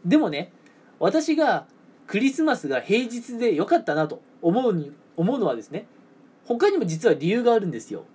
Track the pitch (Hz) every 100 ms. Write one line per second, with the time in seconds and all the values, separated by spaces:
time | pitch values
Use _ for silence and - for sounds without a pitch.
0 | 175 302 208 147 - _ _ _ _ _
1 | 175 320 311 302 285 165 - _ - _
2 | - 202 269 269 311 - 143 127 - 220
3 | 247 240 240 233 240 277 392 339 - 151
4 | 151 - _ _ 170 214 247 175 139 -
5 | _ - 180 269 180 117 - 165 - _
6 | _ _ _ _ - 240 403 392 190 160
7 | 226 143 160 226 240 226 190 117 - 90
8 | -